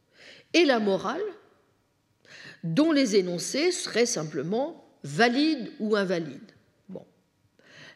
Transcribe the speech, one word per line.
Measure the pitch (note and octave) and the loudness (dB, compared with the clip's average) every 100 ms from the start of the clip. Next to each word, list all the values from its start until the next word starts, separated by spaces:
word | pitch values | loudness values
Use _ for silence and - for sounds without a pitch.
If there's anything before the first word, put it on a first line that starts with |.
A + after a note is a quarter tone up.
| _ _ - - _ | _ _ -20 -20 _
et | D#4 | 4
la | D#4 A#3+ | 4 4
morale, | G#3 F#3 F#3+ D4+ G#4 E4 _ _ _ _ _ _ _ _ _ - - - | 2 0 -2 -4 -6 -10 _ _ _ _ _ _ _ _ _ -20 -20 -10
dont | E3+ E3 D#4+ | -2 2 4
les | C#4+ C4 G3+ | 4 4 4
énoncés | F3+ F3 - C4 F4 | 2 -4 -4 0 0
seraient | F4 - A#3 A#3+ | -2 -4 0 0
simplement | F3 D#3 D3+ D3+ A3 D4 E4 - _ | 0 -4 -6 -4 -2 -4 -8 -20 _
valides | C#3 D3 A#3+ A#3+ D#4 D4 F#3 - | -10 2 2 4 0 -2 -6 -8
ou | G#3+ G#3 | -2 0
invalides. | F#3 F3 D#3 - - - _ _ - | 0 -2 -4 -10 -18 -20 _ _ -18
Bon. | F#3 - _ _ _ _ _ _ - - | -18 -18 _ _ _ _ _ _ -20 -20